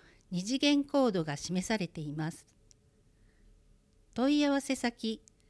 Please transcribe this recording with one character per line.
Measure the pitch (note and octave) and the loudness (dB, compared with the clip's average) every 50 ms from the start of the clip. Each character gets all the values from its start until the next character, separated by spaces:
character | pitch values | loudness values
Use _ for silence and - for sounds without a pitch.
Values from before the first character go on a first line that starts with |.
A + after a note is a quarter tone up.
| - - - _ _ _ | -16 -20 -20 _ _ _
二 | F#3 F3 F#3 | -6 -6 -4
次 | G#3 C4 C4+ | -4 -2 0
元 | - C#4+ D4 C#4+ C#4 | 2 4 4 4 2
コ | - - C#4 C4 | 2 2 2 4
ー | A#3+ | 4
ド | F#3 F3+ D#3 | 2 0 -2
が | D3+ C#3+ - | -2 -4 -6
示 | - - F3 F#3 F#3 | -6 -4 -4 -2 -2
さ | - A3+ G#3+ | -2 -2 -2
れ | F#3 E3 | -4 -4
て | - F3 | -6 -8
い | D3+ D3 C#3+ | -8 -8 -6
ま | D#3 D#3 D#3+ | -4 -4 -6
す。 | - - - _ _ _ _ - - _ _ _ _ _ _ _ _ _ _ _ _ _ _ - - _ _ _ _ _ _ _ _ _ _ _ - | -6 -8 -14 _ _ _ _ -20 -20 _ _ _ _ _ _ _ _ _ _ _ _ _ _ -20 -20 _ _ _ _ _ _ _ _ _ _ _ -4
問 | - B3 C#4 D4 D4 | -2 0 2 4 4
い | D4 | 4
合 | C#4+ | 4
わ | C#4 C#4 | 2 0
せ | C4 - C4 | 0 -2 -4
先、 | - - A#3+ A#3 - - A3 A3 - - _ _ _ _ _ | -4 -4 -4 -4 -4 -6 -6 -6 -6 -10 _ _ _ _ _